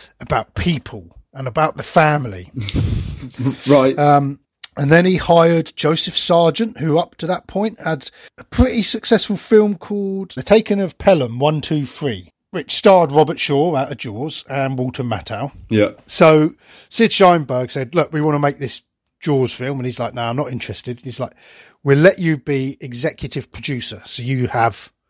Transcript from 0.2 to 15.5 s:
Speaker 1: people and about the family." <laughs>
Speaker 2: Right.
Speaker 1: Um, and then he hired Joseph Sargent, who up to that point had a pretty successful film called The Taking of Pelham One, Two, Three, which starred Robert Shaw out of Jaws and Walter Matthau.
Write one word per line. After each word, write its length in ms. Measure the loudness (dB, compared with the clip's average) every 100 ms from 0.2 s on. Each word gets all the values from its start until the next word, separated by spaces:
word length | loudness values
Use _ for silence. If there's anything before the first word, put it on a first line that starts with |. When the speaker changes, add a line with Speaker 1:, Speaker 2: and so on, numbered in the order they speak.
| -4 -4 -4
Speaker 1:
people 640 | -4 -2 -2 -6 -16 -18 -20 _
and 120 | -14 -6
about 300 | -2 -2 -4
the 60 |
family." 680 | -2 2 4 2 -4 -12 -12 -10
<laughs> 40 | -6 -4 -2 -2 -6 -10 -12 -6 -4 -2 4
Speaker 2:
Right. 300 | 4 4 2
Speaker 1:
Um, 420 | 4 4 2 -6 _ _ -12 -4
and 140 | 4
then 140 | 4 4
he 100 | 2
hired 560 | 4 4 6 4 -2 -2
Joseph 400 | -2 0 -2 -2
Sargent, 600 | 2 4 4 2 -4 -4
who 200 | -2 0
up 180 | -2 -6
to 100 | -6
that 200 | -6 -6
point 320 | -6 -6 -6
had 300 | -6 -6 -8 -20 -20 -20
a 60 |
pretty 380 | -4 0 2 2
successful 540 | 0 -2 2 2 2 -6
film 400 | 2 4 4 0
called 540 | -8 -6 -6 -6 -10
The 100 | -8
Taking 380 | 2 2 2 -2
of 180 | -4 -2
Pelham 400 | 2 2 0 -2
One, 220 | 0 0
Two, 260 | -2 -4 -4
Three, 460 | -6 -8 -8 -12 _ _
which 220 | -10 -4
starred 380 | 2 6 6 6
Robert 260 | 4 2 0
Shaw 360 | -2 0 0
out 160 | -2 -4
of 60 | -8
Jaws 460 | -10 -10 -10 -10 -8
and 300 | -6 -4 -4
Walter 240 | -6 -6
Matthau. 500 | -6 -6 -6 -8 -8